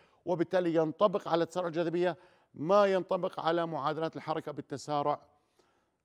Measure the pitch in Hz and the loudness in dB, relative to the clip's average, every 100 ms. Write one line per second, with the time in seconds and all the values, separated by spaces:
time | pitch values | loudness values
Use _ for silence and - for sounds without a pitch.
0 | _ _ - 170 165 185 170 165 156 151 | _ _ -4 0 2 2 2 2 2 2
1 | 208 196 151 165 160 180 175 160 160 170 | 2 2 0 2 2 -2 -4 -2 -2 0
2 | 180 156 - _ _ - 151 202 202 190 | 0 -2 -12 _ _ -8 2 4 4 2
3 | 170 185 185 - 156 170 165 156 143 156 | 0 -4 -4 -2 0 0 -2 -4 -4 -2
4 | 160 147 156 160 151 143 139 139 - 147 | -4 -6 -6 -6 -6 -10 -10 -10 -4 -2
5 | 147 139 _ _ _ _ _ _ _ _ | 0 -2 _ _ _ _ _ _ _ _